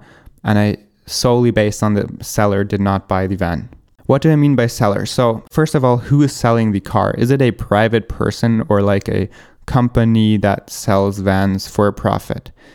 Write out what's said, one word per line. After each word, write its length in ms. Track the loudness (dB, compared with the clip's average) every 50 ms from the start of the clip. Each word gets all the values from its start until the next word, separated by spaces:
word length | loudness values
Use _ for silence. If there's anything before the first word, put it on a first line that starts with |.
| -10 -18 -20 -20 -20 -20 -20 _ -4
and 140 | 0 0 2
I 180 | 2 0 0 -4 -8 _ _ _ _
solely 440 | -12 -6 -2 0 2 2 2 2 2
based 320 | 2 2 0 0 0 -2 -2
on 120 | 0 0
the 140 | 0 -2 -4 -8 -12 -12
seller 400 | -8 -2 0 0 0 2 0 -2
did 180 | -2 -2 -2
not 280 | 0 0 0 -2 -2 -4
buy 180 | -4 -2 -2
the 80 | -2 -4
van. 360 | -2 -2 -4 -4 -4 -8 -12 -18 -20 _ _ _ _ -2
What 160 | 0 0 2 4
do 80 | 4
I 60 | 4
mean 200 | 4 4 2 2
by 100 | 2 2
seller? 400 | 0 0 0 0 0 0 -2 -4
So 380 | -6 -4 -2 -2 -2 -2 -2 -6 -6
first 240 | -2 -2 0 0 0
of 100 | 0 2
all, 120 | 2 2
who 260 | 0 0 0 2 2 2
is 100 | 2 0
selling 400 | -2 0 0 2 2 2 0 0
the 80 | -2
car? 340 | -2 -2 -2 0 0 0 0
Is 140 | 0 0 0
it 100 | 2 2
a 120 | 2 0 0
private 560 | -2 -4 0 0 2 2 2 2 0 -2 -4
person 560 | -6 -4 -2 -4 -2 -2 0 0 0 0 0 0
or, 140 | 0 2 2
like, 260 | 2 0 0 -2 -2
a 200 | -4 -4 -4 -4 -8 -16 -20 -20 _ _ -8
company 720 | -2 0 0 2 2 2 2 2 4 4 4 4 4 2
that 320 | 2 2 0 -2 -2 -6 -10
sells 520 | -16 -10 -4 0 0 2 2 0 -2 -2
vans 460 | 0 0 0 2 2 0 0 -2 -6
for 240 | -6 -2 0 0 0
profit? 600 | 0 -2 -2 -2 -2 -2 -4 -8 -10 -10 -10 -16 -20 _ _ -20 -20